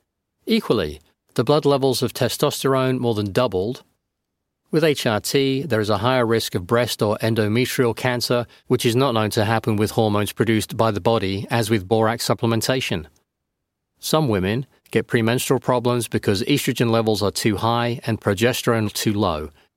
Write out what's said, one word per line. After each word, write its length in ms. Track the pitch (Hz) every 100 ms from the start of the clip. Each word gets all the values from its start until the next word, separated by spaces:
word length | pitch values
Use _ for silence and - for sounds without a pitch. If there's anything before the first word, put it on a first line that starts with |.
| _ _ _ _ -
Equally, 540 | 226 - 123 78 76 _ _ _ -
the 100 | 123
blood 180 | 147
levels 400 | 143 139 135 123
of 100 | 123
testosterone 880 | - 120 - 147 - 135 135 131 127
more 140 | 120
than 180 | 107 104
doubled. 520 | 92 127 92 101 131 - _ _ _ _ _ _ _ _
With 140 | 160
H 220 | 160 143 127
R 160 | 104
T, 400 | - 143 135 135
there 180 | 151 110
is 100 | 104
a 100 | 101
higher 260 | 120 131 117
risk 300 | 113 - 107
of 120 | 87
breast 340 | 117 120 -
or 160 | 107 107
endometrial 760 | 113 113 107 113 127 - 120 110
cancer, 500 | 127 123 - 120 113 - -
which 180 | 127 127
is 120 | 117
not 160 | 139
known 160 | 113 107
to 160 | 117 107
happen 320 | 113 - 104
with 140 | 107
hormones 420 | - 110 104 104
produced 420 | - 110 110 - 120
by 160 | 113
the 80 | 101
body, 480 | 98 113 95 98 -
as 200 | 120 107
with 180 | 113 92
borax 400 | 110 110 117 -
supplementation. 760 | 123 123 113 - 131 - 98 - _ _ _ _ _ _ _ _ _
Some 260 | - 156 147
women 380 | 104 92 113 139 _ _
get 160 | 113 110
premenstrual 520 | 120 113 123 - 127
problems 480 | - 123 120 123 110
because 360 | 117 - 98
estrogen 480 | 123 143 - 123 120
levels 320 | 113 110 104
are 80 | 101
too 240 | - 117 101
high 440 | 113 117 120 120 -
and 160 | 107
progesterone 680 | - 98 117 120 - 117 104
too 220 | - -
low, 360 | 104 101 78 76 - _